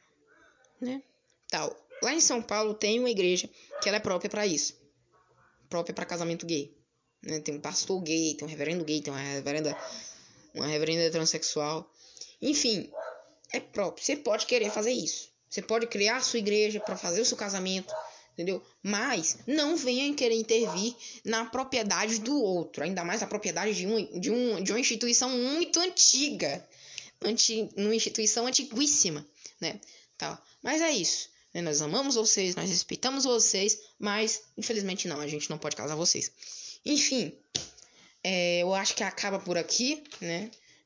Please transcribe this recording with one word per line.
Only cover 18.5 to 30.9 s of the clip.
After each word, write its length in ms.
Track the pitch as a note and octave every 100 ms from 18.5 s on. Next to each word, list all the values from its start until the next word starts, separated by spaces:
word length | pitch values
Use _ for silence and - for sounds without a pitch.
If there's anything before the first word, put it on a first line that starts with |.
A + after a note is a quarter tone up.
| C3 - _
Mas 540 | F#3+ G#3 B3+ A#3 D#3+ - -
não 300 | D4+ D4 E4
venha 380 | B3 B3 C#4+ C#4+
querer 200 | B3 A3+
intervir 600 | A3 A3+ G#3+ F3 A3 A#3+ - -
na 220 | G3 A3+ A#3+
propriedade 760 | B3+ C4 C4 G#3 F3 G#3+ A3+
do 220 | A3 D4
outro, 400 | G#3+ F3+ D#3+ -
ainda 220 | E3 F#3 E3+
mais 160 | G3
na 60 | G#3
propriedade 480 | G#3 F#3+ E3 G3+ G3
de 120 | F3+
um, 320 | A3 F#3+ -
de 120 | G#3
um, 320 | A#3 B3 G3
de 100 | G3
uma 80 | G#3+
instituição 480 | C4+ A3+ A#3+ A#3+ B3
muito 500 | B3 B3 D4+ E4+ E4
antiga, 880 | F4+ F#4 - B3 D4 G#3 D3+ C#3 - - - - - -
anti-, 480 | F4+ G#3+ - A3 G#3+ -
uma 180 | G3+ A3
instituição 520 | - - G#3+ - A#3+
antiguíssima, 840 | C4 C4 A3 D4 - F#3+ D3 D3 - - -
né? 180 | E3 G#3 - - - -
Tal. 260 | D#3 - - -
Mas 180 | B3 D#4
é 100 | E4